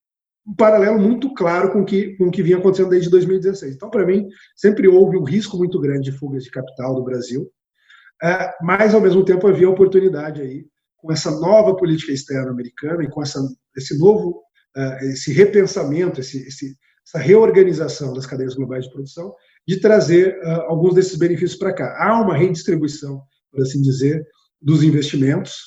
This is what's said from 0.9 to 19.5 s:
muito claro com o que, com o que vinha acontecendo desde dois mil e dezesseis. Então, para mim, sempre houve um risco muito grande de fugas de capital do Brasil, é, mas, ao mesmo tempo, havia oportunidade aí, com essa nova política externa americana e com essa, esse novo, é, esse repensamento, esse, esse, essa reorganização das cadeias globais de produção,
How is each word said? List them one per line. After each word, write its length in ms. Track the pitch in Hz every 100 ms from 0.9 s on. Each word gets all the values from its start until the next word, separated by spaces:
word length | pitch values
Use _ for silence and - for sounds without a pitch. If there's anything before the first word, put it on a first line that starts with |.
| 220
muito 340 | 196 240 277 -
claro 360 | 170 175 190
com 100 | 208
o 40 | 185
que, 300 | 196 202 -
com 120 | 180
o 20 |
que 100 | 196
vinha 160 | 170 180
acontecendo 320 | 190 185 180
desde 200 | 180 170
dois 160 | 180 180
mil 100 | 190
e 40 |
dezesseis. 360 | 185 196 139 135
Então, 140 | 220
para 160 | 240 175
mim, 220 | 202 202 - _ _
sempre 320 | 202 208 190
houve 300 | 180 190 185
um 60 |
risco 340 | 139 196 202 180
muito 220 | 175 165
grande 300 | 143 139 135
de 80 | 135
fugas 260 | 143 135
de 60 | -
capital 460 | 135 127 - 127 127
do 80 |
Brasil, 480 | 123 123 110 127 - _ _ _ _ _ _ _
é, 280 | 165 185 - -
mas, 320 | 165 196 214
ao 80 | 214
mesmo 220 | 190 185
tempo, 240 | 190 185 202
havia 220 | 156 185
oportunidade 720 | 190 190 190 190 147 151 147
aí, 240 | 131 139 156 _ _ _
com 140 | 160
essa 200 | 156 170 156
nova 360 | 170 220 196 185
política 340 | 175 156 147
externa 380 | 135 - 135 131
americana 540 | 123 120 - 151 170
e 60 | 139
com 120 | 151
essa, 180 | 139 139 135 - _ 135
esse 200 | - 147
novo, 440 | 185 214 175 - _ _ _ 135
é, 360 | 131 131 135
esse 200 | 131 151
repensamento, 880 | 139 202 202 185 190 143 156 180 147
esse, 200 | 123 135 131
esse, 280 | - 135 - _ _ _
essa 120 | 160
reorganização 960 | 139 214 220 185 185 156 147 - 135
das 120 | 127 -
cadeias 300 | 131 131 131
globais 300 | 123 131 127
de 60 |
produção, 420 | 139 135 170 190 - _